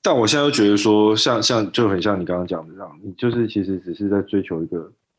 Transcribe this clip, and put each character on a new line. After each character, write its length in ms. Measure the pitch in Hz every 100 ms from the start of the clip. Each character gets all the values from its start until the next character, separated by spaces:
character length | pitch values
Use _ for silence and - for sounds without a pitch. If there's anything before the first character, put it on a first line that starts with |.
但 140 | 202 147
我 100 | 107
现 100 | 147
在 80 |
又 60 | 143
觉 180 | 143 104
得 80 | 104
说， 380 | 107 104 107
像， 260 | 110 - 117
像， 300 | 110 120 101
就 180 | - 113
很 140 | 95
像 160 | 98 98
你 60 |
刚 120 | 87 90
刚 80 |
讲 220 | 87 87 80
的 80 |
这 60 | 90
样， 180 | 92 76
你 80 | 98
就 180 | 90 120
是 160 | 120 110
其 160 | 107
实 160 | 95 95
只 160 | 87
是 140 | 82 101
在 120 | 101
追 200 | 95 101
求 200 | 95 82
一 20 | 80
个 240 | 87 82 _ _